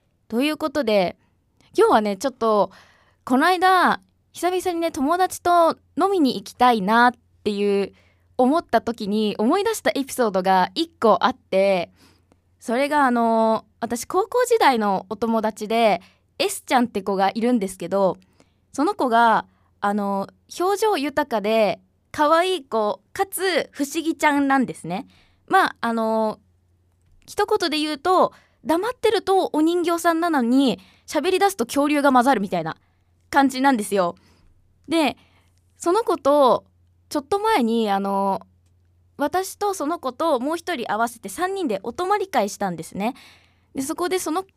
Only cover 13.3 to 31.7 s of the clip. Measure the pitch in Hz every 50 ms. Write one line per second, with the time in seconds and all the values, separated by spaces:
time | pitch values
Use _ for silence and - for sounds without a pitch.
13.3 | 226 226 220 220 220 214 - _ _ _ - 214 233 240 - - - 370 440 427
14.3 | - 494 508 - 466 453 392 294 254 226 214 208 196 - - - 220 - 233 226
15.3 | 226 226 214 220 214 - 214 196 226 233 233 214 190 - - _ _ _ _ _
16.3 | _ - 320 403 - - - - 302 254 247 233 - 208 190 - 196 190 196 190
17.3 | - 226 214 240 254 233 196 190 - - 175 170 190 196 196 180 175 - _ _
18.3 | _ _ _ _ _ _ _ _ - - 285 381 415 - 320 254 226 233 233 226
19.3 | 214 180 - - _ _ _ _ _ _ - 202 202 208 202 202 202 196 196 -
20.3 | - _ _ _ - - 349 381 403 392 440 440 403 294 262 294 277 302 294 294
21.3 | 240 214 190 208 220 226 214 190 160 - _ _ _ _ _ _ - - 302 294
22.3 | 320 330 349 370 381 330 269 - - 226 214 208 - - _ _ _ - 392 392
23.3 | - 311 370 381 339 269 - - - - 285 277 - 330 285 330 320 - - 302
24.3 | 285 285 277 269 269 277 247 - 160 - - 160 175 202 285 - _ _ _ _
25.3 | _ _ _ _ 349 381 349 - - - - 233 233 226 220 220 220 220 220 214
26.3 | - - _ _ _ _ _ _ _ _ _ _ _ _ _ _ _ _ _ -
27.3 | - - 415 403 427 403 359 330 302 302 294 302 302 277 - 349 381 349 247 -
28.3 | - - _ _ _ _ _ 233 311 349 392 466 494 - - 427 466 370 - -
29.3 | 392 381 320 - - 294 311 330 349 359 339 339 339 339 339 349 330 320 339 349
30.3 | 320 269 233 226 247 269 285 247 180 - - - _ _ _ - - 311 269 359
31.3 | 370 359 403 403 392 - - -